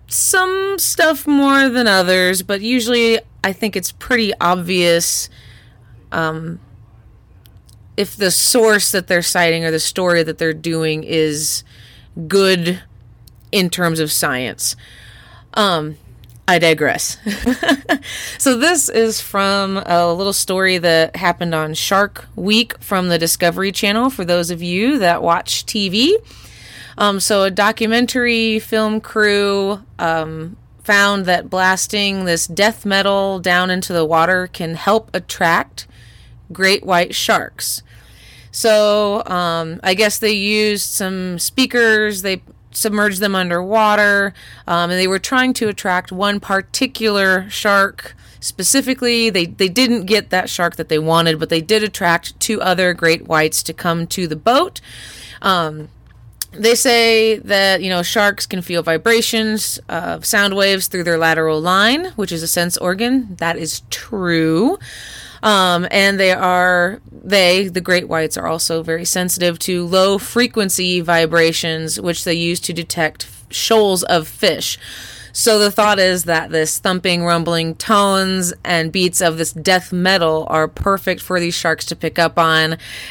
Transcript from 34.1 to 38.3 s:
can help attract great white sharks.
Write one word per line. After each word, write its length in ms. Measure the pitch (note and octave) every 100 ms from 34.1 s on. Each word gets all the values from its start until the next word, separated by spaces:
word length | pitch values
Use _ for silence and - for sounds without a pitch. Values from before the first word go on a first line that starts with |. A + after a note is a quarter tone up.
| E3 E3 F#3 F3+
can 280 | - E3 D#3+
help 340 | - A3 A3
attract 760 | F#3 - - E3+ F3+ - - - - - - - - -
great 320 | F3+ F#3+ G3+ -
white 280 | F3 F3
sharks. 680 | - - G3 - - - - - - - - -